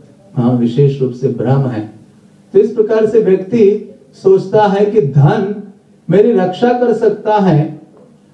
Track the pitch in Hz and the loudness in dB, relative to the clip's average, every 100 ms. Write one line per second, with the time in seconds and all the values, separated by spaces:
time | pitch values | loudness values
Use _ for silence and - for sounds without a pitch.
0 | - _ - 123 120 123 117 - 139 - | -20 _ -10 -4 0 0 0 0 0 0
1 | 127 - 131 - 110 139 123 107 107 - | -6 -4 -6 -4 -2 0 -2 -6 -10 -14
2 | - _ _ _ _ 196 233 240 214 220 | -20 _ _ _ _ 0 2 0 -2 0
3 | 220 233 180 185 - 233 202 214 - - | 0 2 2 0 0 2 2 2 -4 -20
4 | _ - 196 190 - 214 208 196 208 220 | _ -10 0 0 0 0 0 0 0 0
5 | 139 143 147 214 196 208 - - _ _ | 0 2 2 2 -4 -8 -12 -20 _ _
6 | - 185 233 202 180 - 240 247 240 220 | -2 2 2 2 -2 0 -2 0 0 0
7 | 220 - 208 214 190 151 311 - - - | 0 -2 -2 0 2 2 0 -8 -18 -20
8 | - _ _ | -20 _ _